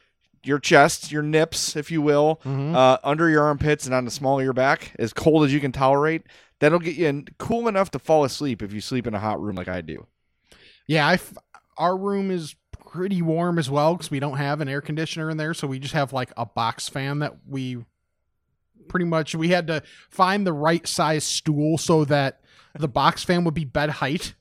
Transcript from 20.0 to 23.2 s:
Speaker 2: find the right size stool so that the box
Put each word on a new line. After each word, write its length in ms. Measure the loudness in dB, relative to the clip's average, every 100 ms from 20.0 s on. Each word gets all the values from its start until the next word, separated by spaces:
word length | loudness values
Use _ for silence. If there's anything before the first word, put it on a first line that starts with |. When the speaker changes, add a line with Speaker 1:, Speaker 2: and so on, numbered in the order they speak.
| _
Speaker 2:
find 380 | 2 2 4 0
the 60 |
right 340 | 0 2 2 0
size 380 | -2 0 0
stool 520 | -2 -2 0 0 2 0
so 280 | 2 2
that 360 | 4 2 0 -4 _ _ _
the 140 | -6 -4
box 360 | 2 2 2